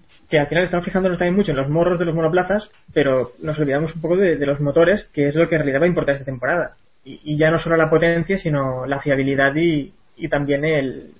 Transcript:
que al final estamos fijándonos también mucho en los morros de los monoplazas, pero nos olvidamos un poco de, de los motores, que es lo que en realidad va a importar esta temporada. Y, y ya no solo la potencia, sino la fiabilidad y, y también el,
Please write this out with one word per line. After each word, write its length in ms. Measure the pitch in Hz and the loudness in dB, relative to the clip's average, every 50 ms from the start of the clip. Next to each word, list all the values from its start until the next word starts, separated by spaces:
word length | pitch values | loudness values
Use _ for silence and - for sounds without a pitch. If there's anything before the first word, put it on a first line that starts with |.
| _ _ - - _ _ | _ _ -20 -20 _ _
que 80 | - 151 | 0 0
al 80 | 143 143 | 0 0
final 160 | 151 165 185 | 0 0 0
estamos 220 | 175 - 175 175 | 0 -2 -2 -4
fijándonos 320 | 196 - 190 185 190 175 175 | -2 -2 0 0 0 0 0
también 180 | 180 175 180 | 0 0 0
mucho 160 | 202 202 185 | 0 0 0
en 60 | 151 135 | 0 -2
los 100 | 135 139 | -2 0
morros 300 | 147 165 170 175 180 170 | 0 2 2 2 0 0
de 80 | 180 | -2
los 80 | 170 156 | -2 0
monoplazas, 560 | 165 160 156 165 180 180 - 196 208 - - - - _ - - | 0 0 2 2 0 0 0 -2 -2 -4 -6 -14 -20 _ -4 0
pero 400 | 156 143 139 131 131 120 - - - | 0 2 2 2 0 0 -2 -8 -10
nos 180 | - 156 151 151 | -8 -6 -4 -2
olvidamos 380 | 151 139 131 143 160 160 165 | -2 0 0 0 -2 -4 -6
un 60 | 170 | -6
poco 140 | 156 160 175 | -4 -2 0
de, 220 | 185 202 180 160 139 | 2 2 2 2 0
de 80 | 143 | 0
los 160 | 139 143 139 | -2 -2 0
motores, 480 | 147 143 139 165 170 170 196 104 - - | -2 0 2 4 4 4 4 0 -2 -6
que 140 | _ 151 143 | _ -2 0
es 100 | 143 143 | 0 2
lo 140 | 156 170 165 | 2 2 2
que 60 | 170 | 0
en 60 | 156 | 0
realidad 200 | 147 143 135 139 | 0 0 0 2
va 40 | 160 | 2
a 40 | 180 | 2
importar 260 | 175 165 143 143 139 | 2 0 0 0 -2
esta 100 | 139 135 | -2 -4
temporada. 500 | 135 131 123 127 131 165 175 147 - - - _ _ _ _ _ | -8 -8 -6 -4 -2 -2 -2 -4 -6 -8 -14 _ _ _ _ _
Y, 160 | 135 135 - - | -20 -20 -14 -8
y 140 | 151 151 147 | -6 -2 2
ya 120 | 156 156 | 2 2
no 80 | 165 160 | 2 2
solo 180 | - 165 165 | 0 2 2
la 140 | 160 160 156 | 2 4 4
potencia, 480 | 160 156 165 170 170 170 160 - 196 190 | 4 4 4 2 2 0 0 -2 -4 -4
sino 480 | - 165 147 143 135 131 127 127 127 | -2 -2 0 0 0 -2 -4 -4 -4
la 140 | 131 139 139 | -4 -4 -4
fiabilidad 560 | - 147 139 135 135 135 139 135 139 139 139 | -2 0 0 0 0 0 0 2 2 2 2
y, 360 | 156 170 175 160 147 135 - - _ _ _ _ | 2 2 2 0 0 -2 -6 -12 _ _ _ _
y 140 | - 165 151 | -12 -6 -4
también 340 | 151 143 143 139 143 143 147 | -2 -2 0 0 0 0 0
el, 500 | 160 160 147 135 131 - - - - - - | 0 0 0 -2 -2 -6 -10 -14 -18 -20 -20